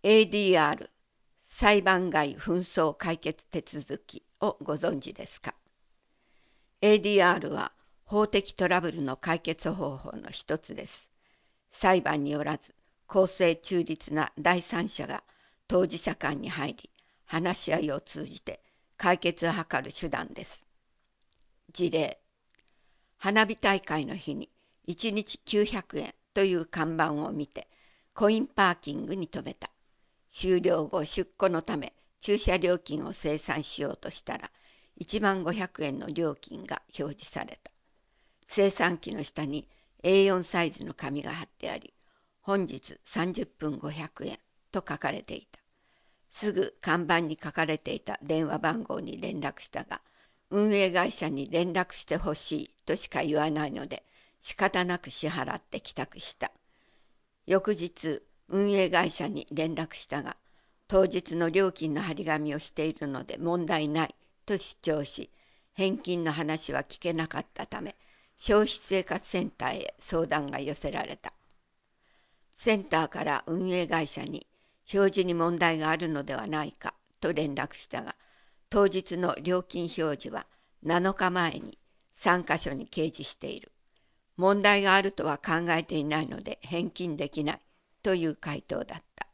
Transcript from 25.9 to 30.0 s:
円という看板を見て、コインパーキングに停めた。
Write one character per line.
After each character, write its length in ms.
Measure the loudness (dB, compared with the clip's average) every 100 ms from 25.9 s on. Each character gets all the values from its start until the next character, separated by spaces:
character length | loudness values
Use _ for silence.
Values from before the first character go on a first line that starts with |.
| -8
円 140 | -8 -14 _
と 120 | 2
い 80 | 4
う 120 | 2
看 300 | -2 -2 -2
板 180 | 2 2
を 180 | 0 -2
見 160 | -4 -6
て、 200 | -10 -16 _ _ _ _
コ 160 | 2 4
イ 100 | 4
ン 80 | 2
パ 240 | 4 4
ー 80 | 4
キ 140 | -6
ン 120 | -8
グ 100 | -6
に 120 | -6 -6
停 140 | -8
め 120 | -10
た。 160 | -12 -16 _ _ _